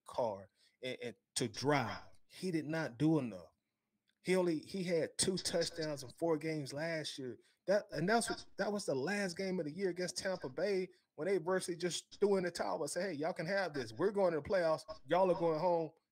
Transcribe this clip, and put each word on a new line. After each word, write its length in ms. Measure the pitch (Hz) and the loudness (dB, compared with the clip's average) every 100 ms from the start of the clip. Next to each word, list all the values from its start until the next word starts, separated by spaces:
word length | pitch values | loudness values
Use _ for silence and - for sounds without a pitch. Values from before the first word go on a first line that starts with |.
| - | -8
car 420 | - 117 98 95 _ _ _ | -2 -2 -2 -10 _ _ _
and, 140 | 127 - | -10 -8
and 120 | 120 - _ - | -10 -12 _ -4
to 120 | 120 | -2
drive. 400 | - 131 143 110 87 - - - | -2 2 2 0 -6 -12 -20 -20
He 240 | - 185 | -8 -4
did 160 | 160 139 | -2 -2
not 300 | 160 143 117 | -2 -4 2
do 220 | 151 156 | 4 4
enough. 200 | 123 92 82 _ _ _ _ _ _ _ | 2 -6 -12 _ _ _ _ _ _ _
He 120 | - 185 | 0 2
only, 240 | 175 156 - | 4 0 -4
he 160 | 196 | -6
had 260 | 175 165 135 - | 0 0 0 0
two 200 | - 185 | 0 0
touchdowns 680 | - 180 160 - 156 139 | 0 -2 -2 -4 -6 -6
in 60 | 127 - | -10 -4
four 180 | 170 156 | 0 0
games 360 | 160 156 131 | 0 -4 -4
last 440 | 139 165 160 151 - | -6 -4 -4 -6 -8
year. 200 | 127 113 _ _ - | -8 -10 _ _ 0
That, 160 | 202 - | 2 2
and 180 | 151 175 | -2 4
that's 200 | 233 220 | 4 2
what, 140 | - - - | -4 -8 -4
that 140 | 202 | -2
was 140 | 208 - | -2 0
the 100 | 135 | 0
last 420 | 147 202 196 170 | 0 0 -2 -2
game 220 | 190 185 | -2 -2
of 60 | 151 | -2
the 60 | |
year 180 | 165 190 | -2 -2
against 280 | 175 180 - | 0 -4 -2
Tampa 320 | 196 180 139 | -4 -4 -4
Bay 400 | 131 196 190 185 - _ - | -2 0 0 -2 -8 _ -4
when 120 | 165 | 0
they 100 | 190 | 2
virtually 400 | 160 190 185 165 | 2 0 0 -2
just 280 | 175 - - - | -2 -2 -6 2
threw 180 | 208 196 | 4 4
in 60 | |
the 80 | 180 | 2
towel 300 | - 208 180 | -2 -2 -2
and 80 | 143 | -2
said, 220 | 180 196 | -2 -2
"Hey, 20 | |
y'all 200 | 143 156 | -2 -2
can 120 | 180 165 | -2 -2
have 280 | 196 180 | 0 0
this. 200 | 147 113 | -2 -6
We're 180 | 113 190 | 0 2
going 220 | 202 180 | 4 2
to 80 | 160 | 2
the 60 | 139 | 0
playoffs. 320 | 196 165 156 - - - | 2 4 2 -2 -14 0
Y'all 220 | 175 190 | 4 4
are 100 | 165 | 4
going 200 | 170 156 | 2 2
home. 320 | 180 170 156 - _ | 2 2 0 -8 _